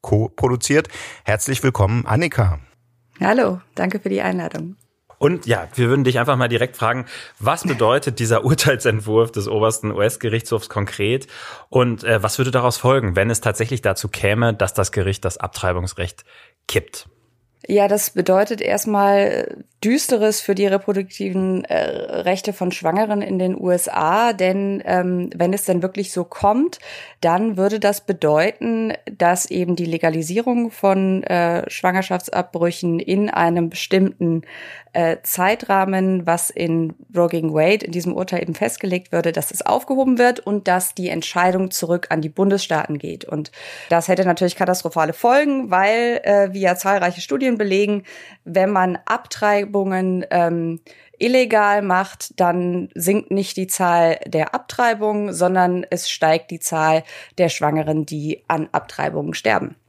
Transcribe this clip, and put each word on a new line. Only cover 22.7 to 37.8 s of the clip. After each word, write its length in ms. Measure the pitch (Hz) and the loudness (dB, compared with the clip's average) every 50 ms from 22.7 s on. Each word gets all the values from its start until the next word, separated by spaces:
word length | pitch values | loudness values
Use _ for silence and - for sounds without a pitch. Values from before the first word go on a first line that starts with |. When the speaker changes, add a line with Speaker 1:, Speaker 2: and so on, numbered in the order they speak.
Speaker 2:
Schwangeren 520 | 185 - 175 160 170 202 220 214 208 202 202 | -4 -2 -2 -2 0 0 0 0 -2 -4 -2
in 160 | 196 196 185 | -4 -2 -2
den 160 | 185 185 190 - | 0 -2 -2 -2
U 120 | - 180 | 0 0
S 180 | 180 175 - - | 0 0 0 -2
A, 440 | - 185 160 156 180 214 233 240 220 | -2 0 2 2 2 4 2 2 0
denn, 480 | 185 185 185 190 196 196 196 196 - - | 2 0 0 2 0 0 -2 -4 -4 -2
ähm, 460 | - 185 180 180 180 180 180 175 - - | 0 0 0 2 0 -2 -2 -4 -6 -2
wenn 180 | 170 175 175 190 | 0 0 0 0
es 120 | 202 - | -2 0
denn 160 | - 180 175 | 0 0 0
wirklich 300 | 165 185 185 202 196 - | 0 -2 -4 -6 -8 -4
so 120 | - 180 175 | -4 -6 -6
kommt, 540 | - - - - 202 214 247 302 359 - - - - - - - - - _ | -6 -6 0 2 2 4 4 0 0 -2 -8 -18 -18 -18 -18 -18 -20 -12 _
dann 360 | - 170 170 185 214 226 208 | 2 2 2 2 2 0 0
würde 220 | 180 190 202 214 220 | 2 2 2 2 2
das 260 | 208 202 202 202 _ | 0 0 0 0 _
bedeuten, 880 | - 190 165 - 151 151 151 170 202 - - - 233 226 226 226 220 - - _ - | -4 -2 0 2 4 4 4 4 2 0 -2 -2 -2 0 0 -2 -2 -4 -6 _ -16
dass 360 | 208 - 180 170 180 180 - | -2 2 2 2 4 2 -2
eben 280 | - - 185 180 175 180 | -4 -2 -2 0 0 0
die 100 | 170 175 | -2 -2
Legalisierung 840 | 165 165 165 - 165 160 165 160 156 180 220 233 254 247 240 233 226 | -2 -2 0 0 0 0 0 -4 -2 -2 -2 0 0 0 0 -2 -2
von, 540 | - - - 196 190 190 190 190 190 190 - | -4 0 2 2 2 4 2 2 0 0 0
äh, 440 | - 180 175 170 170 170 175 - - | 0 0 2 2 2 0 0 -4 -6
Schwangerschaftsabbrüchen 1300 | - - - 185 180 190 185 - 185 180 - - - 180 180 - - 170 170 175 170 - 180 170 165 170 | -8 -2 0 0 0 0 0 0 -4 -4 -4 -4 -4 -4 -4 -4 -2 -2 0 0 0 -2 -2 -2 -2 -2
in 300 | - - 185 202 208 208 | -2 0 0 0 0 0
einem 400 | - - 175 165 170 175 170 165 | 2 2 2 2 2 2 0 -2
bestimmten, 760 | - - - - 190 190 190 190 - _ 180 170 165 165 - - - - - - - - - _ - | -4 -8 -4 0 2 2 2 2 0 _ 0 0 0 -2 -4 -8 -20 -20 -18 -18 -20 -20 -20 _ -2
äh, 240 | 165 165 165 165 - | 0 2 2 0 -2
Zeitrahmen, 1040 | - - - 180 180 196 226 233 - - 196 196 190 190 190 190 190 190 190 185 170 | -4 -6 -2 0 2 2 0 0 0 0 2 2 2 2 0 0 2 2 0 0 2
was 240 | 170 170 170 - - | 0 0 0 0 -6
in 460 | - - 170 165 165 165 165 160 - _ - _ - | -4 -4 -2 0 0 0 0 -2 -6 _ -20 _ 2
Roe 120 | 175 175 | 2 2
gegen 260 | 170 170 165 160 160 151 | 2 2 -2 -2 0 2
Wade 320 | 156 156 175 208 208 | 2 4 4 2 2